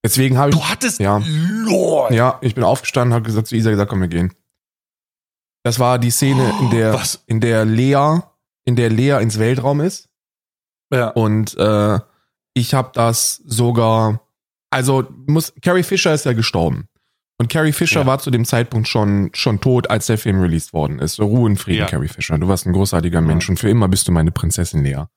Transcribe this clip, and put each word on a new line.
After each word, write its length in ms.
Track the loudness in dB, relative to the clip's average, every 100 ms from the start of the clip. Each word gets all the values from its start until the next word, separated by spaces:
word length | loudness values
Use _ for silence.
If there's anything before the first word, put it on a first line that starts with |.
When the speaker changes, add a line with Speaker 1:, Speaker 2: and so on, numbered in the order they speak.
Speaker 1:
Deswegen 340 | 0 0 2 2
hab 120 | 2
ich, 60 | 2
Speaker 2:
Du 80 |
hattest, 360 | 0 -4 -6 -2
Speaker 1:
ja. 220 | 0 0 -2
Speaker 2:
Lord. 840 | -2 -2 -2 -2 0 2 0 2
Speaker 1:
Ja, 260 | 2 2 0
ich 140 | -4 0
bin 80 |
aufgestanden, 500 | 0 0 -2 -2 0 0
hab 80 |
gesagt, 240 | -2 -4 -2
zu 80 | -2
Isa 140 | 0
gesagt, 180 | 0 0
„Komm, 120 | -2
wir 60 | -2
gehen.“ 260 | -2 -2 -6 _ _ _ _ _ _ _ _ _ _ _ _
Das 160 | -4 0
war 180 | 0 2
die 140 | 0
Szene, 420 | 0 2 2 0 0
in 80 | 0
Speaker 2:
Oh, 20 |
Speaker 1:
der, 240 | 2 2
Speaker 2:
was? 300 | 0 -4 -8 _
Speaker 1:
in 160 | 0
der 240 | 2 2 2
Lea, 540 | 2 2 2 2 0 -2 _ _ _ -2
in 100 | 0
der 140 | 2
Lea 300 | 2 2 2
ins 180 | 0 0
Weltraum 420 | 0 0 0 0
ist. 280 | -2 -6 _ _ _ _ _ _ _ _ _
Speaker 2:
Ja. 160 | -2 0
Speaker 1:
Und, 480 | 0 0 0 -2 0
äh, 420 | 0 2 2 0 -4 _ _ _ _
ich 200 | -4 -2 -2
hab 180 | -2
das 440 | -2 0 0 -4 -6 -6
sogar, 760 | 0 0 2 2 2 0 -2 _ _ _ _ _
also 380 | -2 0 0 -2 -8 -2
muss, 280 | 0 -2 -4
Carrie 200 | 0 0
Fisher 300 | 0 -2 0
ist 120 | 0 0
ja 80 |
gestorben. 540 | -2 -2 0 -2 -2 -10 _ _ _ _ -6
Und 120 | -2
Carrie 220 | 0 0
Fisher 280 | 0 0 2
Speaker 2:
Ja. 40 | 2
Speaker 1:
war 140 | 0
zu 100 | 0
dem 140 | -2 0
Zeitpunkt 420 | 0 0 -2 -2
schon, 440 | 0 0 0 -2
schon 260 | -2 -2 0
tot, 300 | 2 0 0
als 160 | -4 -2
der 120 | -2
Film 200 | 0 0
released 320 | 2 0 -4
worden 280 | -4 -4 -4
ist. 160 | -6 -2
So, 100 | 0
Ruhe 240 | 2 2
in 80 | 0
Frieden, 220 | 0 -2
Speaker 2:
Ja. 60 | 0
Speaker 1:
Carrie 200 | -2 -4
Fisher. 300 | -6 -4 -2
Du 100 | 0
warst 180 | 0 0
ein 40 |
großartiger 460 | 0 2 0 0 0
Speaker 2:
Ja. 60 | 2
Speaker 1:
Mensch 240 | 0 0
und 80 | -2
für 120 | 2
immer 180 | 2 2
bist 180 | 0 0
du 40 |
meine 200 | 2 0
Prinzessin 520 | 0 -4 -2 -2 -2
Lea. 220 | -2 -4 -10